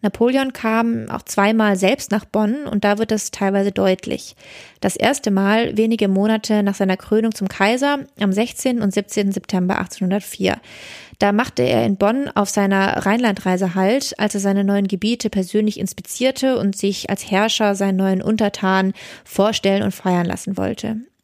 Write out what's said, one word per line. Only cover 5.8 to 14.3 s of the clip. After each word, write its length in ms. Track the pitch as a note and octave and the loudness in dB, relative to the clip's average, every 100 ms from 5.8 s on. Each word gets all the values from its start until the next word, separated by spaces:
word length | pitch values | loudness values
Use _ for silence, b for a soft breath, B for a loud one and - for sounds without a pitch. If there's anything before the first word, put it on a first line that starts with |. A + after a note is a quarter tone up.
| A3 A3+ G3+ | 0 2 2
Monate 520 | F#3+ G#3 A3 - G#3+ | 2 2 0 0 0
nach 140 | G3+ G3 | 2 0
seiner 220 | F#3+ F#3 | 0 -2
Krönung 360 | - G#3+ A3+ | 0 2 2
zum 140 | G#3+ F#3+ | -2 -6
Kaiser 520 | - G3 B3 C#4+ C#4+ C4+ - | 0 0 2 0 -2 -4 -4
am 140 | G3 | 0
sechzehnten 500 | F#3+ A#3+ - C4 A#3+ | 0 -2 -2 -2 0
und 100 | G#3 | 0
siebzehnten 380 | G3+ G3 - G3+ | -2 -2 -2 0
September 480 | G3 - F#3 F3+ - | -2 -2 0 0 0
achtzehnhundertvier. 800 | F#3 - F#3 G3 - - F#3 - B B B B B B | -4 -4 -2 -2 -4 -4 -2 -2 B B B B B B
Da 120 | - | 2
machte 320 | G#3 C4 - | 2 0 0
er 220 | B3 - A3+ | 2 2 2
in 100 | G3 | 2
Bonn 340 | G3+ B3 C#4+ - | 2 2 -2 -2
auf 140 | G3+ | -2
seiner 560 | - G3 G3 G3 - G3 | 0 2 2 2 0 0
Rheinlandreise 720 | A3+ B3 G3 - F#3 F#3+ F3+ | 2 0 0 -2 0 0 0
Halt, 440 | F#3+ B3+ C#4 - | 2 0 -2 -4
als 160 | G#3+ | -4